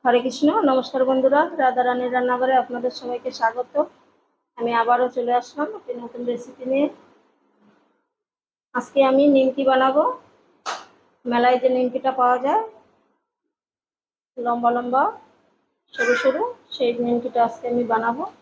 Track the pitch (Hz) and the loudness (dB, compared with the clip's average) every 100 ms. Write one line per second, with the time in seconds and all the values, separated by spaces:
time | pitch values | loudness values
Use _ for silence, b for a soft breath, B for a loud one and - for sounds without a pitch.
0 | 247 240 254 - 294 415 302 262 247 262 | 2 0 0 0 2 2 2 2 -2 -2
1 | 254 262 262 285 330 320 262 247 247 247 | 0 2 4 2 2 0 0 2 0 -2
2 | 247 254 247 247 254 262 247 240 247 - | -2 -2 -2 0 2 2 0 -4 -6 -6
3 | 247 247 254 240 226 240 247 285 349 _ | -10 -8 -8 -2 -2 -2 -6 -4 -4 _
4 | _ _ _ _ _ - 233 233 226 240 | _ _ _ _ _ -8 -2 0 2 2
5 | 247 254 240 240 240 285 302 427 - 240 | 0 -2 -2 -2 -2 -8 -8 -8 -12 -12
6 | 240 240 240 233 - - 254 269 294 - | -12 -10 -8 -8 -10 -12 -4 0 0 -4
7 | _ _ _ _ _ _ _ _ _ _ | _ _ _ _ _ _ _ _ _ _
8 | _ _ _ _ _ _ _ 247 - 277 | _ _ _ _ _ _ _ -10 -2 2
9 | 269 269 285 269 262 269 269 262 262 277 | 4 4 6 4 2 0 2 2 2 2
10 | 349 508 _ _ _ _ - - - _ | 0 -2 _ _ _ _ -12 -12 -16 _
11 | _ _ 247 240 247 254 254 254 254 254 | _ _ -4 2 2 4 2 2 -2 -2
12 | 262 262 247 247 269 403 440 - _ _ | -4 0 2 2 0 0 -2 -14 _ _
13 | _ _ _ _ _ _ _ _ _ _ | _ _ _ _ _ _ _ _ _ _
14 | _ _ _ - 240 240 240 240 247 254 | _ _ _ -6 -4 0 0 0 0 0
15 | 359 440 - _ _ _ _ _ _ - | 0 -2 -20 _ _ _ _ _ _ -4
16 | 233 240 269 285 480 480 _ - 247 240 | 0 2 2 0 -4 -6 _ -4 -2 0
17 | 240 240 240 240 233 - 247 240 226 226 | -2 -2 -2 0 0 -2 -4 -4 -2 -2
18 | 233 247 381 - | -2 -4 -10 -12